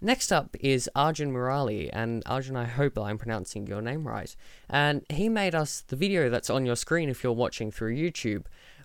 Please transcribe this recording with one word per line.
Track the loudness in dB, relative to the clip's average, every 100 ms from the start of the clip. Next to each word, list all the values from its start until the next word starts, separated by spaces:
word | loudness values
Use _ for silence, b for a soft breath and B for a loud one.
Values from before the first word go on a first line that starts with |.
Next | 2 2 4
up | 2 2 0
is | 2 2 2 2
Arjun | 2 2 -2
Murali, | 0 0 0 0 -2 -4
and | -2 -2 -2 -2
Arjun, | -4 -2 -4
I | -2
hope | 2 2 2
I'm | -4 -4
pronouncing | -4 -4 -4 -8 -6
your | -4
name | -4 -4 -4
right, | -6 -8 -12 B B B
and | 2 4 2 -2
he | 0 2
made | 4 2
us | 2 0 -4
the | -8 -2
video | 2 4 4
that's | 2 0
on | 0 2
your | 0
screen | 0 0 0
if | 0
you're | 0
watching | 2 0 0 -6
through | -4 -2 0
YouTube, | -2 -2 -2 -2 -6 B B B